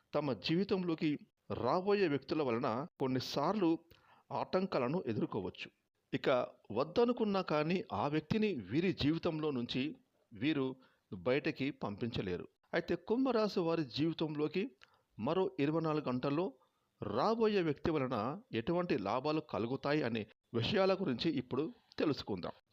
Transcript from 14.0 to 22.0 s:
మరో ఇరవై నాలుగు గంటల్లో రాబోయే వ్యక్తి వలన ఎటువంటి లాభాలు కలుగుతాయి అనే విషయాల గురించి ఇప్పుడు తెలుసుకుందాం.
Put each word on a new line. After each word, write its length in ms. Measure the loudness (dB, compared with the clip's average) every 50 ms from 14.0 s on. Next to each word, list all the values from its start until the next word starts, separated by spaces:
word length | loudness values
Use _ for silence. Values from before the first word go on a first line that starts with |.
| 0 0 0 0 -2 -2 -2 -2 -2 0 0 -2 -4 -4 -6 _ -20 -20 _ _ _ _ _ -6
మరో 320 | -2 0 0 0 0 0 0 0
ఇరవై 200 | 0 2 2 2
నాలుగు 280 | 0 0 0 0 0 0
గంటల్లో 440 | -2 0 0 0 0 0 -2 -2 -6 -10 _ _ _ _ _ _ _ -8 -6
రాబోయే 600 | -2 0 2 2 2 2 2 2 2 4 2 2
వ్యక్తి 280 | 2 0 0 0 0
వలన 500 | 0 0 0 0 0 0 -2 -2 -4 -6 -8 -6 -4
ఎటువంటి 460 | -2 0 0 0 0 0 0 0 0
లాభాలు 420 | 0 0 0 0 0 0 0 -2
కలుగుతాయి 640 | -2 -2 -2 -2 -2 -2 -2 -2 0 0 0 2 2
అనే 240 | 0 -2 -2 -4 -6 -12 _ _ _ -2
విషయాల 400 | -2 0 2 2 4 4 4 2
గురించి 360 | 2 0 -2 -2 0 0 0
ఇప్పుడు 440 | 0 0 -2 -2 -2 -2 -2 -4 -6 -12 _ _ -4
తెలుసుకుందాం. 540 | -2